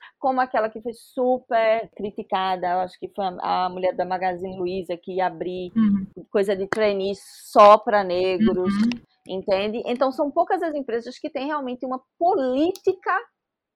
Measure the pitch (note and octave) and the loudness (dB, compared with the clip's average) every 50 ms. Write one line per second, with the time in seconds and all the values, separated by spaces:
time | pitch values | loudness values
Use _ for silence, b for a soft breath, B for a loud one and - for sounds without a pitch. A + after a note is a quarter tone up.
0 | B B B _ - C4+ C4 B3+ B3+ B3+ - A#3 G#3+ A3 A3 A3+ G#3+ B3 A3 - | B B B _ -2 -2 0 0 -2 0 0 -2 -2 -2 -4 -8 -10 -10 -12 -12
1 | - - _ C4+ B3 B3+ B3+ B3 A#3+ - A#3 A3+ A3+ A3 A3 A3+ G#3+ - _ - | -16 -10 _ -2 0 0 0 0 -2 -2 0 2 2 2 2 0 -2 -6 _ -10
2 | G3 G#3 G3+ - G#3 - G3+ F#3+ F#3+ F#3+ F#3 F3+ F3+ F3+ F3 F#3 F#3 F3+ - - | -10 -8 -8 -10 -8 -4 -4 -2 -2 -2 -2 -2 -2 -2 -2 -2 -2 -4 -8 -12
3 | - G3 - - G3 F#3 F3+ - - F3+ F3+ F3+ F#3 F3+ F3+ F#3 F#3 F3+ F3 - | -14 -10 -8 -6 -6 -4 -4 -4 -4 -2 -2 0 -2 -2 -2 -2 -2 -2 -2 -2
4 | F3+ F3+ F#3 F3+ F#3 F#3 F3+ F3 F#3 F#3+ F#3 F#3+ F3+ F3 F#3 F#3+ F3 E3 F3 E3+ | -4 -4 -4 -2 -2 -4 -4 -4 -8 -10 -8 -6 -6 -4 -4 -6 -6 -6 -8 -8
5 | - - F3+ F#3 F#3 F3 E3 D#3+ F3 F3+ F3+ F#3 F3+ F3+ - A3+ A3 G#3 G3+ G3 | -8 -8 -4 -2 -2 -2 -4 -6 -8 -8 -8 -8 -10 -4 0 0 2 2 2 0
6 | F#3+ - - F#3 - - - A3 G3 G3+ G3+ F#3 G3 F#3+ - A3 G#3+ G#3 G3+ G3 | -2 -6 -12 -18 -14 -4 -2 0 0 0 0 -2 -4 -4 -2 0 0 0 0 0
7 | F#3+ G3 G3+ - - - - - - - - A#3+ G#3 G#3 G#3 G#3+ - B3 G#3 G#3 | -2 -4 -6 -8 -12 -18 -20 -20 -18 2 6 10 10 12 10 10 8 4 2 2
8 | G3 F#3 F3 F3+ F#3 F#3 F#3 F3+ A3 F#3+ F3+ F3+ F3+ F#3+ G3+ G3+ A3 A#3+ B3 - | 2 2 0 0 0 0 2 2 2 2 2 2 0 0 0 0 0 0 -2 -4
9 | - _ _ _ _ - F3+ F#3+ F#3 - G3 F#3+ G3+ G#3+ G#3+ A#3+ - - B3 A#3+ | -10 _ _ _ _ -10 -10 -8 -2 -2 0 0 0 -2 -4 -6 -6 -6 -2 0
10 | C4+ C4+ B3+ - D#4 C#4+ - E4 E4+ E4+ F#4+ E4 E4+ E4 D4 D4 C4 - A3 A#3 | 0 0 0 -2 -4 -2 0 0 0 0 0 -2 -2 -4 -4 -6 -6 -4 -6 -6
11 | A3 A#3+ C4 - - D4 - C4+ C4 D4 D#4 D4 C4+ B3 B3+ B3 - B3+ B3+ B3+ | -6 -10 -12 -12 -12 -10 -8 -6 -6 -4 -4 -6 -6 -8 -8 -8 -8 -8 -8 -8
12 | - _ _ - E4+ F4 G#4 E4+ C4 B3+ B3+ C4+ D#4 F4 F#4+ - - F#4+ F#4 F#4+ | -10 _ _ -2 0 2 2 2 0 0 0 0 0 0 -2 -2 -4 -6 -6 -4
13 | - G#4+ F4+ G4+ A#4+ - _ _ _ _ _ _ _ _ _ | -4 -2 -2 -2 -4 -6 _ _ _ _ _ _ _ _ _